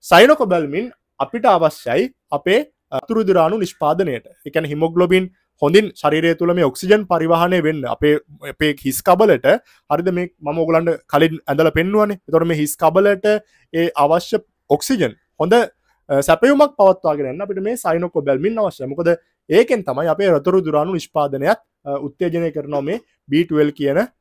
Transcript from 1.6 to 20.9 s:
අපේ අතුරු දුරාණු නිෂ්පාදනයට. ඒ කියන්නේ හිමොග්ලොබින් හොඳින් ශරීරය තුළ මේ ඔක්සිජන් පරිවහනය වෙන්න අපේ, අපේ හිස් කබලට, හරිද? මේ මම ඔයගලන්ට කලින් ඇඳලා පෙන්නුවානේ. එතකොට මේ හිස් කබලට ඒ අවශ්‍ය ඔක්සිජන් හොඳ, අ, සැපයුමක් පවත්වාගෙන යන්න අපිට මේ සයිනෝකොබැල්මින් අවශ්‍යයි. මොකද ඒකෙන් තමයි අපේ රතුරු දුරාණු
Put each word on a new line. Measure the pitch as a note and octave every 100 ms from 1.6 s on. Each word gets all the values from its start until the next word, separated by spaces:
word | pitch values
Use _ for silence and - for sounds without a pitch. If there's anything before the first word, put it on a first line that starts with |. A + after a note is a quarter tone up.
| D#3+ - - B2 B3+ _ _
අපේ | D3 - G#3+ D4 _ _
අතුරු | C3+ - A3+
දුරාණු | G3+ F#3 D#3+ A3
නිෂ්පාදනයට. | F3+ - D3+ E3 F3+ A#2+ -
ඒ | _ D3
කියන්නේ | D#3 D#3
හිමොග්ලොබින් | D3 E3 E3 F3+ F#3 F#3 _ _ _
හොඳින් | D3 F#3 G#3+
ශරීරය | - D3 D3+ E3 E3
තුළ | F3
මේ | F3 D3
ඔක්සිජන් | - F#3 G#3+ G3
පරිවහනය | E3+ E3 E3 F3 F3+
වෙන්න | D#3 D#3 B2+
අපේ, | A2+ D3 D3 _ D3
අපේ | C#3+ B2+ D3+ C#3+
හිස් | C#3 C3
කබලට, | - F3+ A3 C3+ C3 A3 _ _ _
හරිද? | D3 F3
මේ | F3+ F3+ _
මම | D3 D#3+
ඔයගලන්ට | E3 E3 E3+ E3 _
කලින් | C#3+ D#3+ D#3+
ඇඳලා | - C#3+ D#3+
පෙන්නුවානේ. | D#3 F3+ G#3 G#3 G3
එතකොට | - D#3+ E3
මේ | D#3
හිස් | D3+ -
කබලට | D#3+ F3 G3+ G3 G#3 G#3+ _ _ _
ඒ | E3 E3+ -
අවශ්‍ය | C#3+ E3 - G#3+ _ _ _
ඔක්සිජන් | D3 - B3+ C3+ - _ _
හොඳ, | E3 A#3 A3 _ _ _ -
අ, | C#3
සැපයුමක් | C#3 E3 B3+ C#4 C#4+ -
පවත්වාගෙන | G3 F#3 E3 D3 C3+
යන්න | D3
අපිට | G3+ F#3+
මේ | G3 A#3+
සයිනෝකොබැල්මින් | F3+ E3 F3 E3 C#3 C3+ F3+ A3+
අවශ්‍යයි. | G3+ - C3
මොකද | C#3 E3+ E3+ _ _ _
ඒකෙන් | E3 A#3 B3
තමයි | F#3 C3 E3
අපේ | D#3 G3+
රතුරු | D#3 D#3+ F#3
දුරාණු | D#3+ D3+ D#3+